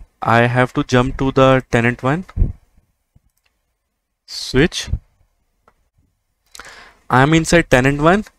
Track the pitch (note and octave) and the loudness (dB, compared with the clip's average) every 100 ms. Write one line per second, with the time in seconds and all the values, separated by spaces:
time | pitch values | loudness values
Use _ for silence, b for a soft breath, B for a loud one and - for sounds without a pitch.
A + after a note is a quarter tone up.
0 | - _ - A#2 A#2+ B2 B2+ - C#3 B2+ | -16 _ -2 0 2 0 -2 -4 -2 0
1 | B2+ - C3+ C3+ C3+ C3 - A#2+ A#2 A#2+ | 0 -2 -2 2 2 2 0 -2 -2 -2
2 | B2+ D#3+ F#3 - - - _ _ _ _ | -4 -6 -6 -4 -4 -4 _ _ _ _
3 | _ _ _ _ _ _ _ _ _ _ | _ _ _ _ _ _ _ _ _ _
4 | _ _ _ - - B2+ E3 - - - | _ _ _ -16 -4 0 0 -2 -8 -10
5 | - _ _ _ _ _ _ _ _ _ | -12 _ _ _ _ _ _ _ _ _
6 | _ _ _ _ _ B B B B B | _ _ _ _ _ B B B B B
7 | - A#2+ C#3 D#3+ D#3+ E3+ - B2+ B2 C#3+ | -2 2 4 2 2 0 2 2 2 0
8 | D#3 G3+ - | 0 0 -2